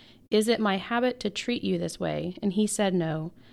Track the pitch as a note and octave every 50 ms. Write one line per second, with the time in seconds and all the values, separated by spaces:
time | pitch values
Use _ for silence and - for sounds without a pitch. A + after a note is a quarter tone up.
0 | - - - - - _ - G#3+ G#3+ A#3 A#3 A3 A3 G3+ F#3+ F#3+ - - A#3 A#3+
1 | B3 B3+ B3 - - G#3 G3 - - - A#3+ - - F#3+ F#3 E3+ F3 E3 - -
2 | F3 D#3+ D3+ D3+ D#3 F3 F#3 - - G3+ F3 G#3 G#3+ G#3 - - G#3 G3 F#3 F3+
3 | E3 D#3+ D#3 D#3 D#3 F3 - - - -